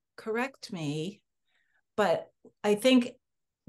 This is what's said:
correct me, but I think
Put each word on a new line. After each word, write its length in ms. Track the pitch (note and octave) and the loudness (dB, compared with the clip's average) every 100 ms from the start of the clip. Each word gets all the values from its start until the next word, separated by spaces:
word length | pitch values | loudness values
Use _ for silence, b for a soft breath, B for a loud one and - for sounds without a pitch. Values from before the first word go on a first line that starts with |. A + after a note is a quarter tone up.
| _ - | _ -18
correct 560 | A3 A3 C4 - - | -8 -6 -6 -8 -14
me, 480 | F#3+ D3+ D3+ E3+ G3+ _ _ _ _ _ _ _ - | -8 -6 -6 -6 -10 _ _ _ _ _ _ _ -2
but 360 | G3 E3 - _ - _ | 0 0 -4 _ -20 _
I 120 | G#3 G#3 | 0 2
think 360 | B3+ C4 A#3+ - _ _ _ _ | 4 4 2 -8 _ _ _ _